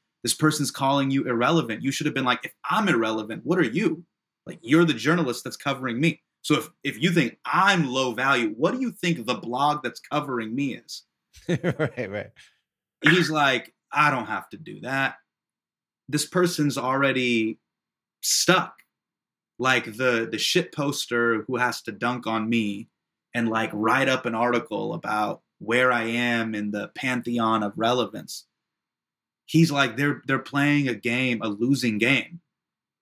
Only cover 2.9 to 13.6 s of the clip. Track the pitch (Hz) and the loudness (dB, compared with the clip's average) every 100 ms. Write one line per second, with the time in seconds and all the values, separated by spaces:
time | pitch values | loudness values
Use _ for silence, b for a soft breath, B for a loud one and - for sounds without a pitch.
2.9 | 127 113 110 107 110 127 185 135 131 208 | 2 2 -2 -6 -8 -2 0 2 2 0
3.9 | - - _ _ _ - - 113 151 170 | -2 -10 _ _ _ -18 -16 2 4 4
4.9 | 123 117 175 135 120 - - 139 131 127 | 2 0 2 0 -4 -8 -8 -6 -4 -4
5.9 | 117 160 - _ _ - 151 - _ 143 | 0 0 0 _ _ -2 -2 -2 _ -8
6.9 | 117 165 170 120 - - 156 196 190 143 | -2 0 2 0 -2 -2 2 4 4 2
7.9 | 127 131 113 135 135 113 107 160 247 254 | 0 -2 0 2 2 0 0 0 0 -4
8.9 | - 180 165 113 123 117 123 147 147 123 | -2 -2 -2 -2 -4 -4 0 0 0 -4
9.9 | - - 147 135 123 110 120 139 120 - | -10 -6 -4 -2 -6 -4 -4 -4 -6 -12
10.9 | - - _ _ - - 175 - - 156 | -18 -18 _ _ -20 -4 -2 -2 -2 -4
11.9 | - 107 104 - _ b b b _ _ | -4 -8 -8 -10 _ b b b _ _
12.9 | _ 156 180 151 156 139 127 | _ 2 4 2 2 2 2